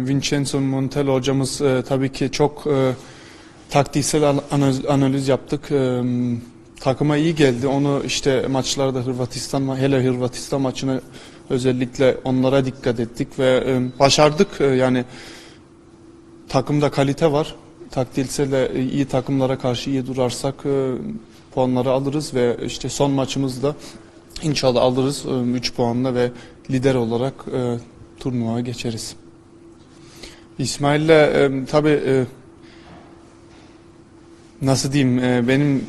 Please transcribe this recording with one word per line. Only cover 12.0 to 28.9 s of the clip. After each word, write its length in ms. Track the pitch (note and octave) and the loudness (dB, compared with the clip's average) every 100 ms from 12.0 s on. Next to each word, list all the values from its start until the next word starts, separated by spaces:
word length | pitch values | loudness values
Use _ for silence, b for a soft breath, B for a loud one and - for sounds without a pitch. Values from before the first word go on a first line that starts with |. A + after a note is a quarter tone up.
| C3 A#2 | 2 2
onlara 420 | C3+ C3 C3 C#3 C3 | 0 0 2 2 0
dikkat 340 | B2+ C3 A#2 | -2 -4 -2
ettik 400 | A2+ - C3+ - | -4 -6 -8 0
ve, 240 | C3 B2+ A2+ | 2 2 2
e, 320 | B2+ B2+ - | 0 -2 2
başardık. 600 | C#3 C#3+ D3+ D#3 G3 - | 4 6 4 4 0 2
E, 40 | C#3 | 2
yani 400 | C3 B2+ B2+ B2 B B B B B B - - - - - - - - | 4 2 0 -4 B B B B B B -20 -20 -20 -20 -20 -20 -20 -2
takımda 420 | C#3+ - D3 C#3+ | -2 0 2 2
kalite 400 | - C#3 C#3 E3 | 2 0 2 2
var. 240 | C#3+ D#3 - - - - | 2 -2 -8 -20 -20 -10
Taktiksel 600 | - B2+ - B2+ - C#3 | -4 -4 -2 -4 -2 0
de 200 | C3+ B2+ C3 C3 | 0 0 -2 -2
iyi 140 | C#3+ C3+ | -2 0
takımlara 520 | C3 B2 C#3 C3 C3 | -2 -2 0 0 0
karşı 320 | C3 A#2+ - | -2 -2 -2
iyi 180 | C3+ B2+ | -4 -4
durarsak, 480 | C3 B2 A#2+ C#3 C#3 D3 | -2 -2 -2 -6 -4 -2
e, 260 | C#3 C3 B2 - - - B B | -2 -2 -4 -8 -12 -14 B B
puanları 380 | - B2+ B2+ B2 | -2 0 2 2
alırız 420 | C3 C#3 D3 C#3+ | 0 0 -4 -4
ve 240 | C3 A#2+ A2+ A2+ | 0 0 0 -6
işte 240 | - C3+ | -8 -6
son 220 | - C#3+ | -2 0
maçımızda 640 | C3+ C3 C3+ C3+ B2+ C#3 D3 B B B B - - | 0 -2 -2 -4 -2 -4 -6 B B B B -20 -8
inşallah 380 | D#3+ C#3 C3 A#2+ | -4 0 2 4
alırız, 440 | B2+ B2+ C3 C#3+ C3 | 4 2 0 -2 -4
e, 40 | |
üç 440 | C3 B2 B2 A#2+ | -2 -2 -2 -4
puanla 420 | - A#2+ A#2 C3 B2 | -2 0 0 -2 0
ve 160 | B2 B2 B B - | -2 -2 B B -6
lider 260 | C3 C3 B2+ | 0 2 2
olarak, 380 | A#2 A#2 C3+ - - | 0 -2 -4 -6 -8
e, 240 | C3 B2 A#2+ - - - - | -4 -2 -4 -8 -20 -20 -10
turnuvaya 400 | C3+ B2 A2+ A#2 | -6 -4 -2 -4
geçeriz. 560 | B2 A#2+ B2 | -4 -6 -8